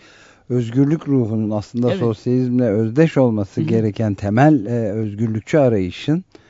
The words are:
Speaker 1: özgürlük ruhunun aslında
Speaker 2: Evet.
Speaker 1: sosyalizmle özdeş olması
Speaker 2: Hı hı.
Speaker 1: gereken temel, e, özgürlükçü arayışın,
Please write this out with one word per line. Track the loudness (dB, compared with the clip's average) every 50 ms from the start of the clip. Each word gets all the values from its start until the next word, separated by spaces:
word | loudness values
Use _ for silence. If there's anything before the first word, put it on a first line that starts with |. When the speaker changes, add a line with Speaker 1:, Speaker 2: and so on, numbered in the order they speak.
| -16 -20 -20 -20 -20 -20 _ _ _ -4
Speaker 1:
özgürlük | -4 -2 -2 0 0 2 2 2 0 -2 0
ruhunun | 0 0 0 2 0 -2 -2 -2 -2
aslında | -4 -4 -6 -6 -4 -2 -2 0
Speaker 2:
Evet. | 0 0
Speaker 1:
sosyalizmle | -2 -2 -2 -4 -2 -2 0 0 0 0 0 0 0
özdeş | 2 0 0 0 0 2 2 2 2 2
olması | 2 2 2 2 -2 -4 -4 -4 -4
Speaker 2:
Hı | -2
hı. | 0
Speaker 1:
gereken | 0 0 0 0 -2 -2 -2 -2 -2
temel, | -2 -2 0 2 4 6 6 4 4 2
e, | -2 -4 -4 -4 -4
özgürlükçü | -4 -4 -4 -6 -4 -4 -4 -2 -4 -6 -4 0 2
arayışın, | 2 4 4 2 0 0 -2 -6 -6 -4 -2 -2 -2 -4 _ -18 -20 _